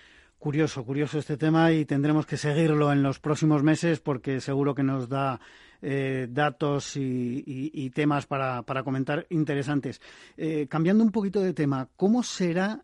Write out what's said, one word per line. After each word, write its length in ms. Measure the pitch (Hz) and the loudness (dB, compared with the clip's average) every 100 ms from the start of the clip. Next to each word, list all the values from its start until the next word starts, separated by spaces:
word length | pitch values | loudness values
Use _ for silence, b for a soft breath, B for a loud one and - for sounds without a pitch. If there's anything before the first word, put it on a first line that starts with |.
| b b b b | b b b b
Curioso, 440 | 151 147 151 135 | -4 0 0 -2
curioso 360 | 113 139 147 151 | -4 -2 -2 -4
este 180 | 135 139 | -4 -2
tema 340 | 156 160 165 | 2 4 4
y 140 | 160 143 | 4 2
tendremos 400 | 139 147 156 - | 0 2 2 0
que 100 | 143 | -4
seguirlo 560 | 147 147 160 151 147 | -2 2 4 4 4
en 120 | 143 | 4
los 160 | 139 131 | 2 0
próximos 420 | 151 147 156 151 | -2 0 2 4
meses 380 | 151 156 170 160 | 4 2 0 -2
porque 420 | - 123 139 131 | -2 -4 -4 -4
seguro 320 | 139 139 143 | -2 0 0
que 80 | 135 | 0
nos 260 | 135 135 120 | 0 -2 -4
da, 320 | 139 135 120 B B B B | -2 -2 -4 B B B B
eh, 420 | 147 139 135 131 120 | -6 -2 -2 -4 -4
datos 640 | 127 147 - 147 143 - 143 | 0 0 0 -2 -2 -4 -6
y, 480 | 131 127 123 135 - | -4 -2 -4 -6 -8
y, 240 | 131 151 | -8 -8
y 180 | 135 131 | -6 -6
temas 340 | 156 147 143 - | 0 2 2 -2
para, 380 | 139 131 123 | -4 -2 -4
para 180 | - 135 | -4 -4
comentar 460 | 135 135 131 147 - | -2 -2 -2 -4 -2
interesantes. 720 | 165 156 143 139 143 131 - B B B B | -2 0 -2 0 -2 -2 -8 B B B B
Eh, 280 | 156 156 139 | -4 -4 -2
cambiando 360 | 156 170 214 | 0 2 4
un 80 | 226 | 4
poquito 300 | 220 196 202 | 2 -2 0
de 120 | 185 | 0
tema, 360 | 160 143 135 127 - | 0 0 0 -4 0
¿cómo 280 | 196 247 | 2 2
será 600 | - - 175 170 196 220 | 0 -2 0 0 -2 -4